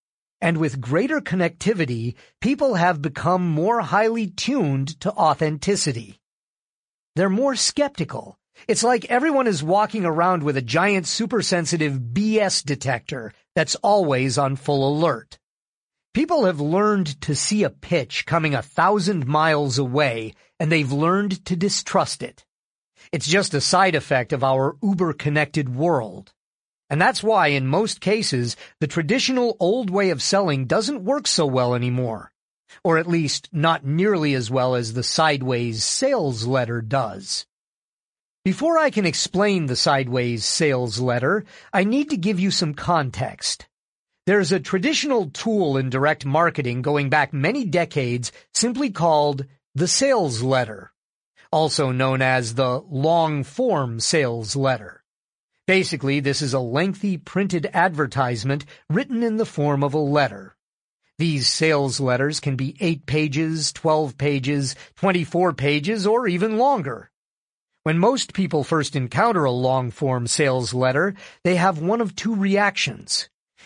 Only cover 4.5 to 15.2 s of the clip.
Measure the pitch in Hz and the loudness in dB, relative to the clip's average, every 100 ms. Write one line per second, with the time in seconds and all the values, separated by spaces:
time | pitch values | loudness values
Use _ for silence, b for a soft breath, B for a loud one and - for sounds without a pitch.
4.5 | 277 156 135 135 160 190 - 160 143 156 | 0 0 0 -4 -6 -6 0 2 2 0
5.5 | 151 - 202 156 117 104 - _ _ _ | -2 -2 -2 -2 -4 -8 -18 _ _ _
6.5 | _ _ _ _ _ _ 156 190 196 277 | _ _ _ _ _ _ -2 0 2 0
7.5 | 240 - - 285 285 156 117 - - _ | 0 -2 0 -2 -2 -8 -8 -14 -20 _
8.5 | B B 214 233 247 - 240 311 277 240 | B B 0 2 2 0 0 2 2 2
9.5 | 165 156 196 208 220 175 156 180 180 147 | 0 0 0 0 -2 -2 2 2 2 0
10.5 | 135 117 147 196 196 147 - 226 233 - | -2 0 0 2 0 -2 -4 -2 -2 0
11.5 | 175 160 165 151 135 120 120 214 214 196 | 0 0 0 -2 -2 -4 -2 2 2 2
12.5 | - 139 143 131 120 - 135 107 b b | 0 -2 -4 -2 -4 -6 -10 -10 b b
13.5 | - 156 - 202 208 165 127 131 123 139 | -2 -2 0 2 4 4 2 2 0 0
14.5 | 135 - 143 135 147 165 117 | 0 0 2 2 2 2 0